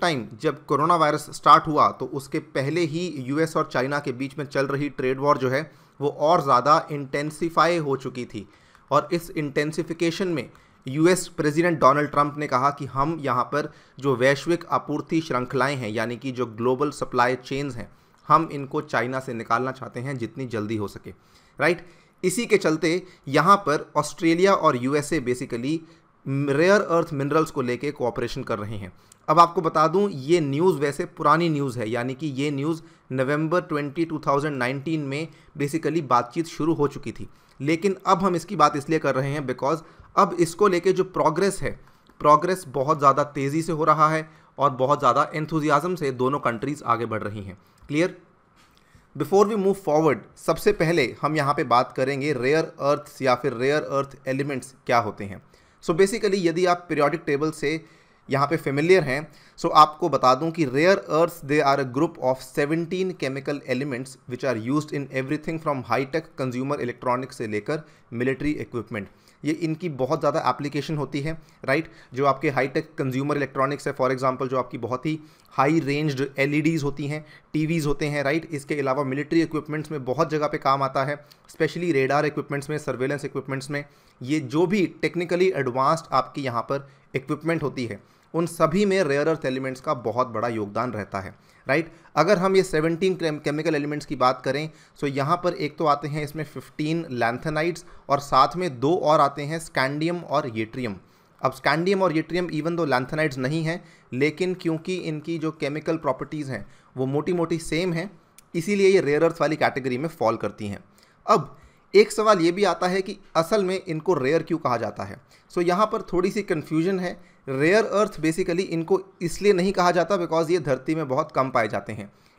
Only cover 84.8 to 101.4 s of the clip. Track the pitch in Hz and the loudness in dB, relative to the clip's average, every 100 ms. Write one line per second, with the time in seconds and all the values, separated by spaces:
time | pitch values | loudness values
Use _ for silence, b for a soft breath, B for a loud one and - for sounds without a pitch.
84.8 | 170 - 156 170 170 175 185 147 131 123 | 0 -2 -4 -2 -2 2 2 2 -2 0
85.8 | 135 160 - 135 - 143 131 117 - 139 | 2 0 0 -2 -2 -6 -4 -4 -4 -6
86.8 | 139 b b 135 - 151 156 165 143 127 | -8 b b -8 -6 -6 -4 -2 -4 -4
87.8 | 113 101 b b b 160 170 - 160 180 | -8 -8 b b b -4 -4 0 2 2
88.8 | 208 190 156 143 151 160 135 131 131 131 | 2 2 2 2 2 0 -2 -2 -4 -6
89.8 | 156 139 113 113 123 110 120 113 101 107 | -6 -4 -2 -2 -2 -2 -2 -2 -4 -4
90.8 | 123 107 98 98 95 - b b - 147 | -4 -4 -6 -8 -8 -16 b b -2 -2
91.8 | 160 B B - 160 196 190 190 180 156 | -2 B B 0 4 4 4 2 2 0
92.8 | 160 165 190 170 165 151 151 147 156 151 | 0 0 0 0 -4 -4 -4 -2 -2 -2
93.8 | 147 147 - 131 127 131 139 135 156 b | -2 -6 -6 2 2 2 -2 -4 -6 b
94.8 | b - 147 139 135 175 180 170 147 - | b -6 -4 -2 -2 0 -2 -2 -6 0
95.8 | 156 143 147 151 147 156 151 135 - - | 2 2 -2 -6 -6 -8 -10 -12 -12 -6
96.8 | 151 170 - 123 117 127 160 151 170 170 | -2 -2 -4 0 0 0 -4 -2 -2 -4
97.8 | B B - 139 - 131 143 165 180 123 | B B -2 -2 4 6 6 2 -4 0
98.8 | 139 180 151 151 143 143 143 165 160 147 | 2 2 4 4 4 0 -8 -8 -4 -2
99.8 | 131 147 165 175 - 139 147 110 110 131 | 0 -2 -4 -4 -2 -2 -2 -4 -6 -6
100.8 | 120 92 b b b b | -6 -8 b b b b